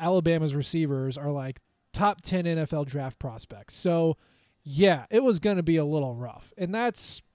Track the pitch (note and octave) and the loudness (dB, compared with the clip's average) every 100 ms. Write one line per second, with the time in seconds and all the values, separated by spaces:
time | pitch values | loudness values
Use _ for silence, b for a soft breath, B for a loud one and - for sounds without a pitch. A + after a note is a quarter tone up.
0 | E3+ F#3 E3 E3 D#3 C#3+ C#3 E3 D3+ C3+ | 2 2 4 2 2 0 -2 0 0 0
1 | C3 B2+ C#3+ C#3+ C3 - _ _ _ - | -2 -4 -4 -4 -6 -12 _ _ _ 0
2 | G#3 G3 - F#3 E3+ E3 D#3 D#3 C#3+ C#3 | 0 0 -4 -2 0 -2 -2 -4 -4 -6
3 | C3 - C3+ A2 - G#2 - - F3+ E3+ | -8 -8 -12 -10 -16 -18 -10 -2 0 2
4 | E3 D#3+ b b b b D3 C#3 G3 D3+ | 2 0 b b b b -6 4 4 4
5 | A#2 A3 C4 F#3 G#3 F#3+ E3 D#3+ D3 D3+ | 2 4 4 2 2 2 2 2 2 0
6 | C3+ A#2+ B2 - - - F3+ A3 A#3+ - | -2 -6 -10 -14 -20 -8 -4 -2 -2 -2
7 | - - - | -4 -4 -10